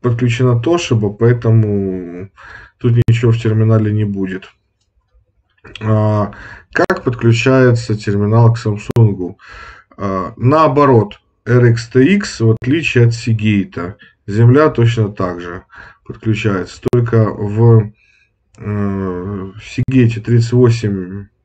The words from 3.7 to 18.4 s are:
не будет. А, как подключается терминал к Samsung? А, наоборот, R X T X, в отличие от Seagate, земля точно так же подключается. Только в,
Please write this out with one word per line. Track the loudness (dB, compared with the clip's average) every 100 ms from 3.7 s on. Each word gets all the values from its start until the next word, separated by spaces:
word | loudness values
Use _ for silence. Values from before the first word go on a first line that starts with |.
| 2 0
не | -2 -4
будет. | -4 -6 -8 -14 _ _ _ _ _ _ _ _ _ _ _ -20 -10
А, | -2 0 2 0 -2 -8 -20 -20 _
как | -4 -2 -2
подключается | -4 -2 0 2 2 4 4 2 -2 -6
терминал | -4 -2 0 4 4
к | 2
Samsung? | -4 -6 -4 2 2 2 -8 -12 -20 -20 -20 -20 _ -10
А, | -6 -4 -6 -2
наоборот, | 0 2 2 2 4 4 2 -8 _ _ -2
R | 2 4
X | 2 0
T | 2 4 2
X, | -2 -2
в | 0
отличие | 0 0 -2 0 2 2
от |
Seagate, | 0 -4 -2 0 0 -2 -8 -10 -12 _ _ -8
земля | 2 4 6 4
точно | 2 0 0 -4
так | -2 -6 -6
же | -10 -14 -16 -20 -20 _ _
подключается. | -10 -4 -2 -2 -2 -6 -8 -2
Только | -2 0 2 0
в, | -2 -6 2 4 4 2 _ _ _ _ _